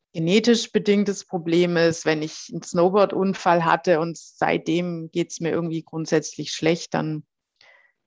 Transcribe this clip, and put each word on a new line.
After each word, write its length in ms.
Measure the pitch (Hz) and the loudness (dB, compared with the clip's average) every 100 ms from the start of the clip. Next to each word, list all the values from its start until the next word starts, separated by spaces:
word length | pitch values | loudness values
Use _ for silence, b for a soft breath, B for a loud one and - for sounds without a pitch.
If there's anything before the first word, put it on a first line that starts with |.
| _ | _
genetisch 600 | 175 165 208 226 226 - | -4 2 2 4 2 2
bedingtes 520 | 214 190 202 202 196 - | -2 2 2 2 -4 -6
Problem 520 | 185 165 165 175 170 | -6 0 2 4 4
ist. 280 | 170 165 160 | 2 2 -2
Wenn 160 | 156 | -2
ich 280 | 156 - - | -2 -10 -12
einen 120 | 165 | -12
Snowboard-Unfall 1000 | - 180 175 202 190 - 190 185 185 170 | -4 2 2 4 2 2 -2 0 2 2
hatte 380 | 165 190 185 160 | 4 2 2 0
und 160 | 170 160 | 0 -6
seitdem 920 | - - 160 165 - 165 180 165 160 | -14 -4 -2 -2 0 -2 -2 -6 -6
geht's 280 | 175 165 - | -6 -6 -4
mir 120 | 165 | -4
irgendwie 320 | 170 170 160 | -2 -4 -6
grundsätzlich 680 | - 160 156 156 156 - 151 | -8 -8 0 0 0 -10 -10
schlecht, 420 | - 160 170 - | -4 -2 -2 -2
dann, 300 | 160 156 151 - _ _ _ b b b b | -4 -4 -6 -12 _ _ _ b b b b